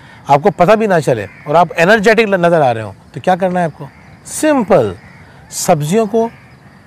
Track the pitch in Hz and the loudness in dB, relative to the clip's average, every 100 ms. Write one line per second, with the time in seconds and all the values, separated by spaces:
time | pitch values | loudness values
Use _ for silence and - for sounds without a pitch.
0 | - - - 143 190 - 175 214 220 175 | -20 -16 0 0 2 0 2 2 2 0
1 | 151 117 95 - 151 160 175 - 170 220 | 0 -4 -6 -14 -2 0 0 0 2 2
2 | 202 220 220 190 170 170 135 113 104 - | 2 2 2 0 2 2 2 0 -6 -14
3 | - 139 180 180 185 180 170 - 139 - | -18 -8 -4 -2 -2 -2 -4 -6 -18 -20
4 | - - - - 311 277 208 180 107 90 | -20 -20 -16 -4 0 0 2 2 2 -4
5 | - - - - - - - 160 151 208 | -16 -20 -20 -20 -18 -8 -2 -2 0 -2
6 | 214 226 226 - - - - - | 0 -2 -4 -6 -20 -20 -20 -20